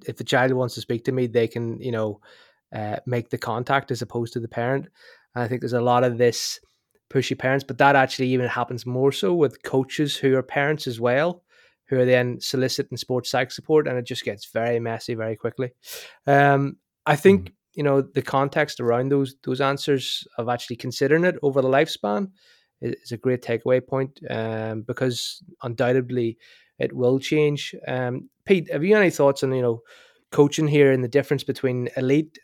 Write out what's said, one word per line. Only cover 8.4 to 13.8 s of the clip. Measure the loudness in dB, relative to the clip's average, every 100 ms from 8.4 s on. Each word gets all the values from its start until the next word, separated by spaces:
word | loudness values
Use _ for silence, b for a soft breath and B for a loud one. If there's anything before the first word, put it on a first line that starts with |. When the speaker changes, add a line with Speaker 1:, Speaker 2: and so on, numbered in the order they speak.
| 0
Speaker 1:
happens | -4 -6 -6 -6
more | 0 0
so | 2 0
with | 2 2 0
coaches | -2 -2 -2 -2 -2 0
who | 2 2
are |
parents | 0 -2 -2 -2 -4
as | -2
well, | 0 2 0 -4 _ b b b -4
who | 2
are | 4
then | 4 2 -4
soliciting | -4 -2 -2 -2 -6 -8
sports | -4 -4 -2
psych | -2 -4
support, | -6 2 2